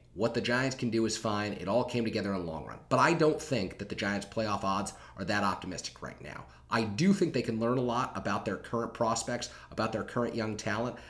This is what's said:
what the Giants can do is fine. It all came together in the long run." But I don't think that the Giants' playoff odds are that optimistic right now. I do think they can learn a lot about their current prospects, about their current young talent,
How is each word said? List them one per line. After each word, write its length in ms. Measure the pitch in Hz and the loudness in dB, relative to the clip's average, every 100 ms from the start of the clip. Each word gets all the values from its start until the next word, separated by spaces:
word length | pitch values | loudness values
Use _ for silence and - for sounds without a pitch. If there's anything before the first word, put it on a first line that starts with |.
| - | -12
what 220 | 85 117 | 0 0
the 80 | 117 | 2
Giants 340 | 110 123 135 131 | 0 2 0 0
can 140 | 123 | 0
do 160 | 113 110 | 2 2
is 100 | - | 0
fine. 380 | 110 104 104 | 0 0 0
It 120 | - 85 | -2 0
all 160 | 117 | 2
came 220 | 120 120 | 2 0
together 300 | 110 104 101 | 0 0 0
in 60 | 95 | -2
the 120 | 85 | -2
long 140 | 78 55 | -6 -8
run." 120 | 55 - | -12 0
But 80 | 127 | 4
I 160 | 143 | 6
don't 260 | 165 156 156 | 6 4 4
think 380 | - 120 92 - | 0 -2 -2 -4
that 100 | 101 | -8
the 60 | |
Giants' 320 | - 101 101 - | -4 -2 -2 -2
playoff 380 | - 110 101 | -2 0 0
odds 280 | 98 98 - - - - | 0 0 -2 -8 -14 -8
are 80 | |
that 200 | 98 104 | -2 2
optimistic 580 | 101 90 90 87 - - | 2 0 -4 -8 -8 -10
right 180 | - - | -12 -12
now. 240 | 76 - - - - | -12 -14 -14 -20 -2
I 120 | 117 | 0
do 320 | 107 101 185 | 2 4 4
think 180 | 196 165 | 6 4
they 80 | 131 | 2
can 180 | 120 113 | 0 0
learn 200 | 117 127 | 2 2
a 40 | |
lot 300 | 127 120 127 98 | 2 2 0 -2
about 280 | 98 101 | 0 0
their 140 | 110 92 | 0 -4
current 340 | - 117 113 | -2 -2 -2
prospects, 560 | - 113 117 - 120 - - - | 0 2 2 -2 -4 -6 -10 -8
about 220 | - 110 | -2 0
their 120 | 107 | -2
current 300 | 98 123 120 | -2 0 0
young 200 | 113 110 | 0 -2
talent, 420 | 104 110 104 120 113 - | -2 -2 0 -2 -4 -12